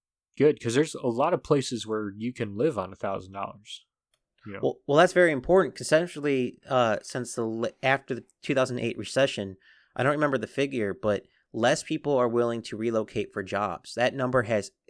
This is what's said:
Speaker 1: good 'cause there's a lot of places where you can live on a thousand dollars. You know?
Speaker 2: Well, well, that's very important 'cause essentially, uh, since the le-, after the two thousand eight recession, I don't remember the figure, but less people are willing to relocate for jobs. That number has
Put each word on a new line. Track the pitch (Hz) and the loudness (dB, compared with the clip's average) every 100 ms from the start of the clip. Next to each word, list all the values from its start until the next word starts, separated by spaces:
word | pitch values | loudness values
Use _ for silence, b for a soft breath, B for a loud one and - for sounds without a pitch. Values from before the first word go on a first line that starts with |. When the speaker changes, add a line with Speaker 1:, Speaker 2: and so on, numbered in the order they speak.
| _ _ _ - | _ _ _ 2
Speaker 1:
good | 147 143 | 4 4
'cause | 117 120 | 0 0
there's | 156 - | 0 -2
a | 123 | -2
lot | 117 156 | 0 2
of | 233 | 0
places | - 147 127 113 107 | 2 0 0 -6 -4
where | 110 104 101 | -6 -6 -8
you | 117 | -8
can | 127 110 101 | -6 -6 -2
live | 151 110 | -2 -2
on | 92 | -6
a | 98 | -6
thousand | 104 101 95 | -6 -6 -8
dollars. | 98 98 - 101 - _ _ _ _ _ _ 110 | -10 -10 -10 -18 -18 _ _ _ _ _ _ -16
You | |
know? | 101 | -4
Speaker 2:
Well, | 127 - - | -4 -4 2
well, | 143 | 6
that's | 180 | 6
very | 180 175 | 6 4
important | 139 127 185 147 - | 4 4 4 4 -2
'cause | 123 | 2
essentially, | 156 175 156 147 135 123 - - | 2 2 -4 0 0 -2 -6 0
uh, | 131 113 104 | 2 4 2
since | - 131 117 | -4 -8 -6
the | - | -4
le-, | 113 113 113 - | -4 -2 -4 -2
after | 131 135 - 120 | 0 0 -2 -10
the | - _ | -12 _
two | - | -2
thousand | 135 127 123 | 0 0 -2
eight | 117 - | -4 -6
recession, | 101 - 139 - 98 95 b b b - | -4 0 0 0 -8 -10 b b b -2
I | |
don't | 127 | 0
remember | 147 147 131 | 2 2 0
the | 110 | -2
figure, | - 139 131 104 | -2 -2 -2 -4
but | 92 107 101 - _ _ | -2 -2 -2 -4 _ _
less | 113 120 160 | 0 2 2
people | - 156 143 135 | -2 -4 0 2
are | 120 | 2
willing | 117 120 117 | 2 0 -2
to | - 107 | -8 -6
relocate | 117 113 107 113 98 | -2 -2 -2 -4 -4
for | - | -6
jobs. | 98 98 104 85 - - | -4 -2 -2 -6 -8 -2
That | 123 | 0
number | 135 127 127 | 0 0 0
has | 113 110 98 _ _ | 2 0 -2 _ _